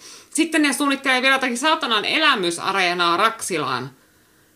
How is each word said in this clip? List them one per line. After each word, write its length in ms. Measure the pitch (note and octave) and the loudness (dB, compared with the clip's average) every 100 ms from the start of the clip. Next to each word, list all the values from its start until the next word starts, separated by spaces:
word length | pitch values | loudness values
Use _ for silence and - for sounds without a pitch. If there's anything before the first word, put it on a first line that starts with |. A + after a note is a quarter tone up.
| - - - | -20 -20 -10
Sitten 320 | - E4 D#4+ | -2 0 2
ne 120 | D4+ | 0
suunnittelee 480 | B3+ C#4+ C4+ C4+ B3+ | 2 0 0 0 0
vielä 140 | C4 C4+ | 2 2
jotakin 220 | C4+ A#3+ | 0 -2
saatanan 480 | D#4 D#4+ C#4 G#3+ - | 0 0 0 -2 0
elämysareenaa 1120 | D4 D#4 B3 F3 E3+ - F#3+ F3+ F3+ F3 E3+ | 2 2 2 0 -4 -4 0 0 2 0 2
Raksilaan. 720 | A3 A3 - E3 C3 B2 C3 - _ _ _ _ _ | 2 0 -6 -4 -2 -4 -6 -14 _ _ _ _ _